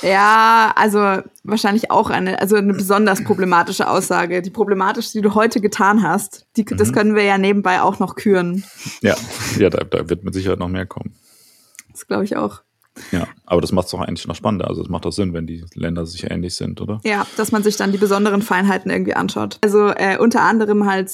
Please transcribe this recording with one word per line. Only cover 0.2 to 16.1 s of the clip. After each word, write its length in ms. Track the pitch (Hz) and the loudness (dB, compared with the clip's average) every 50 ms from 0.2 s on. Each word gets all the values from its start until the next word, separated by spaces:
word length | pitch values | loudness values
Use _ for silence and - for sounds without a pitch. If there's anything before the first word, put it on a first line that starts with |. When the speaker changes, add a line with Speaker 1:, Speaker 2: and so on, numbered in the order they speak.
| 208 208 220 226 220 226 226 226 220 214 - | 4 6 6 6 6 6 6 4 4 4 2
Speaker 1:
also 480 | - - 214 202 208 208 196 190 190 - - _ _ _ | 2 2 2 2 2 2 2 0 -2 -4 -10 _ _ _
wahrscheinlich 460 | 196 208 220 - 202 202 226 - - | -4 -4 0 0 2 0 0 0 2
auch 180 | - 196 220 - | 0 2 2 2
eine, 300 | - - 185 185 190 - | 0 -2 -2 -2 -2 -2
also 160 | - 190 214 | 0 2 2
eine 160 | 208 196 202 | 2 2 2
besonders 500 | 202 - 196 190 202 202 214 202 196 - - | 0 0 0 2 2 4 4 2 2 0 2
problematische 640 | - 208 175 185 185 180 170 170 180 190 - - - | 2 4 4 4 4 4 2 2 2 0 -2 0 2
Aussage. 500 | 113 185 180 - 180 175 175 170 180 180 | 2 0 0 0 0 0 0 0 -2 -4
Die 80 | 175 190 | -4 -6
problematischste, 680 | - 226 208 202 202 190 190 196 220 233 226 - - 220 | -4 -2 0 0 0 0 0 -2 -2 -4 -8 -6 -6 0
die 40 | |
du 120 | 196 214 196 | 0 2 4
heute 260 | 214 220 226 - 254 | 4 2 2 0 0
getan 420 | 190 208 - - 202 196 208 226 | -2 -2 0 2 2 4 4 4
hast, 440 | 190 156 170 202 - - - - _ _ _ | 2 2 0 -2 -2 -6 -14 -20 _ _ _
die, 80 | - 208 | -4 -2
das 240 | - 233 190 208 220 | -2 0 0 0 2
Speaker 2:
Mhm. 40 | |
Speaker 1:
können 220 | 254 233 214 214 214 | 2 2 2 4 2
wir 100 | 208 202 | 2 2
ja 120 | 202 196 | 2 2
nebenbei 460 | 196 190 196 202 202 190 185 185 - | 2 2 2 2 2 2 0 2 2
auch 160 | - 185 196 - | 2 0 0 0
noch 160 | 202 170 - | -4 -4 -4
küren. 500 | - - 220 196 185 175 175 175 196 190 - - - - - - - | -4 0 2 2 2 2 0 -4 -6 -6 -10 -18 -14 -14 -14 -10 -2
Speaker 2:
Ja, 140 | - 104 - - - - - - 110 - - - | 0 0 0 0 -4 -10 -12 -10 -8 -6 0 2
ja, 100 | 104 90 | 2 2
da, 160 | - - - | 2 0 -2
da 240 | - - - 78 78 | -2 -4 -4 -2 -2
wird 160 | 87 87 98 | -4 -4 -4
mit 80 | 92 90 | -6 -6
Sicherheit 260 | 95 95 98 87 87 | -4 -2 -2 -2 -2
noch 80 | 87 87 | -4 -6
mehr 180 | 92 95 92 | -4 -6 -6
kommen. 280 | 90 - - - - - _ _ _ _ _ _ _ _ _ _ _ _ - _ _ | -8 -10 -12 -12 -14 -14 _ _ _ _ _ _ _ _ _ _ _ _ -20 _ _
Speaker 1:
Das 140 | _ - - | _ -20 -8
glaub 160 | _ - 214 | _ -4 -4
ich 140 | 196 208 - | -2 -4 -4
auch. 260 | - 214 202 - - _ _ _ _ _ _ _ - - - | -4 -4 -6 -8 -10 _ _ _ _ _ _ _ -20 -10 -6
Speaker 2:
Ja, 160 | - 87 82 - - _ _ | -4 -4 -4 -6 -10 _ _
aber 140 | - 90 85 | 0 0 0
das 100 | 82 80 | 0 2
macht's 220 | - 92 87 - | -2 -2 -2 -2
doch 80 | - - | -6 -6
eigentlich 260 | - - 85 82 - | -6 -6 -6 -8 -8
noch 80 | - - | -12 -12
spannender. 320 | - - 110 107 87 - | -6 -4 -4 -2 -2 -4
Also 160 | - 90 82 | -4 -6 -6
es 60 | - - | -6 -6
macht 160 | 87 85 - | -8 -6 -6
doch 80 | 90 | -6
Sinn, 200 | 80 - 101 90 | -4 -2 -4 -2
wenn 140 | 85 85 82 | -4 -6 -8
die 180 | 80 82 82 82 87 _ | -8 -10 -14 -14 -18 _
Länder 320 | 82 82 85 85 85 85 | -8 -6 -6 -4 -6 -6
sich 220 | 82 | -8